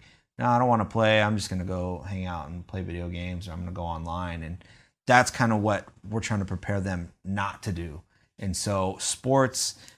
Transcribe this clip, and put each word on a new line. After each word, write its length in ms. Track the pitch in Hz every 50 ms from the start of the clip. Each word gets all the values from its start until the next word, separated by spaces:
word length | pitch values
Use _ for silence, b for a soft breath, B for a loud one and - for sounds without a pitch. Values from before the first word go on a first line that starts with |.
| b b b b b b _
"No, 80 | - 120
I 120 | 123 120 120
don't 80 | 127
wanna 180 | 123 120 110 101
play. 360 | 95 - 117 110 107 107 107
I'm 140 | 104 104 110
just 140 | 101 95 -
gonna 160 | 95 92 87
go 380 | 95 92 90 90 90 90 78 69
hang 180 | 95 98 95 92
out 220 | 90 87 82 69
and 180 | 76 87 87 85
play 180 | - - 95 90
video 260 | 90 85 85 87 87
games, 380 | 87 87 87 90 90 87 98
or 40 | 87 85
I'm 60 | 87
gonna 100 | 87 87
go 120 | 90 87 85
online." 600 | 85 82 80 82 85 82 90 90 87 85 82 80
And 200 | 80 90 - B B B B B B B _ -
that's 240 | - 123 123 120 -
kinda 260 | - - 123 117 110
what 300 | 104 101 107 101 92 - - - _ -
we're 120 | 101 107 113
trying 180 | 104 - 110 101
to 40 | 95
prepare 340 | 92 98 87 - - 101 98
them 320 | 92 98 92 87 87 85 - _ -
not 380 | 92 98 101 98 98 - - -
to 80 | 113 90
do. 280 | 85 85 80 73 87 - _ _ _ _ _ _
And 180 | - 104 95 85
so 420 | - - 107 101 95 92 95 95 -
sports 760 | - - - - - 127 135 135 131 - - - - - - B B B B